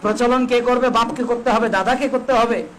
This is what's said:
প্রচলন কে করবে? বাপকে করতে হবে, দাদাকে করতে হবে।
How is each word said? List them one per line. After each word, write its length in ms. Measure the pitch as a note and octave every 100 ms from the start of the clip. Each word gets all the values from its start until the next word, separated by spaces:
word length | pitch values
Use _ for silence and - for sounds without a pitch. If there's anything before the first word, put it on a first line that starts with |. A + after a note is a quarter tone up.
প্রচলন 460 | G#3 G#3+ A#3+ B3 B3+
কে 140 | A#3+
করবে? 280 | A#3+ A#3+ B3+
বাপকে 340 | A#3 A#3 -
করতে 260 | A#3+ A#3+ B3+
হবে, 180 | A3+ A3+
দাদাকে 400 | G3 F#3+ B3+ C#4
করতে 240 | B3 A#3+
হবে। 340 | B3+ A#3 G#3 D#3